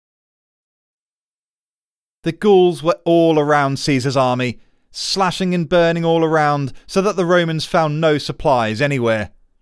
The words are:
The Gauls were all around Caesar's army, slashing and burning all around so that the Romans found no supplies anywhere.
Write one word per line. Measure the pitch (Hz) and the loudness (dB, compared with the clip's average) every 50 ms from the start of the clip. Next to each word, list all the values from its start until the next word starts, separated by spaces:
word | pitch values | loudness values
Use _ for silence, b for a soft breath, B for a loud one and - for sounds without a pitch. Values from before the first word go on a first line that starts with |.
| _ _ _ _ _ _ _ _ _ _ _ _ _ _ _ _ _ _ _ _ _ _ _ _ _ _ _ _ _ _ _ _ _ _ _ _ _ _ _ _ _ _ _ _ - | _ _ _ _ _ _ _ _ _ _ _ _ _ _ _ _ _ _ _ _ _ _ _ _ _ _ _ _ _ _ _ _ _ _ _ _ _ _ _ _ _ _ _ _ -8
The | 165 | -8
Gauls | 160 - - 208 196 185 180 180 165 139 | -6 0 2 4 6 6 6 4 2 0
were | 143 170 - - _ | -2 -2 -2 -2 _
all | 170 170 170 165 165 160 151 | 2 2 4 4 4 4 2
around | 147 147 151 147 143 139 139 131 | 2 2 2 2 2 0 -4 -4
Caesar's | - 151 139 131 117 139 123 | -2 -2 -2 0 -2 -2 0
army, | 139 131 127 127 123 127 123 113 - _ _ _ _ _ _ | 0 0 0 0 -2 -4 -6 -6 -10 _ _ _ _ _ _
slashing | - - - - - 190 190 180 - - 190 180 180 | -14 -12 -8 -6 -4 -2 -2 -2 -2 -4 -4 -2 -2
and | 175 165 139 | -2 -2 0
burning | 180 175 170 165 170 170 165 | 2 2 2 2 0 0 0
all | 165 165 165 165 | 0 2 2 2
around | 156 160 156 151 147 147 143 139 131 b b b b | 2 2 0 2 0 0 -2 -4 -6 b b b b
so | - 196 | -2 -2
that | 190 208 180 | 0 0 -2
the | 185 175 | -2 0
Romans | 165 180 180 170 165 160 156 135 | 2 2 2 2 0 -4 -6 -6
found | - - 170 160 151 147 156 | -2 -2 -2 0 0 -2 0
no | 165 156 151 139 | 0 0 0 0
supplies | - - 139 - - 156 131 123 113 107 110 107 | -2 -6 -10 -4 0 0 0 2 0 -2 -2 -2
anywhere. | 143 143 143 131 117 113 110 110 101 - - _ _ _ _ _ | -2 -2 -2 -2 0 0 -2 -2 -4 -8 -12 _ _ _ _ _